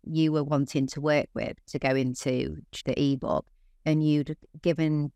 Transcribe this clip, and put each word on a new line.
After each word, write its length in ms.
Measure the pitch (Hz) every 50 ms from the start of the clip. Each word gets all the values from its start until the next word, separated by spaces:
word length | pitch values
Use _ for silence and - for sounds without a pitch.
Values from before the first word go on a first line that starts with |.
| -
you 260 | - 160 160 160 156
were 140 | 151 151 147
wanting 420 | 143 151 139 139 123 - 147 135 135
to 140 | - 143
work 260 | 143 151 147 147 - - -
with 240 | 117 110 - - - _ -
to 100 | - 135
go 120 | - 135
into 640 | 135 135 131 127 123 - - 131 127 123 - - 151 156 - - - - -
the 140 | - - -
ebook, 460 | 143 139 139 - - - 76 - - _ _ _ _ _ _ _ -
and 220 | 160 156 156 151 151
you'd 300 | 151 147 139 143 156 - - _ - 151
given 500 | - 175 165 165 160 156 151 151 147 147 -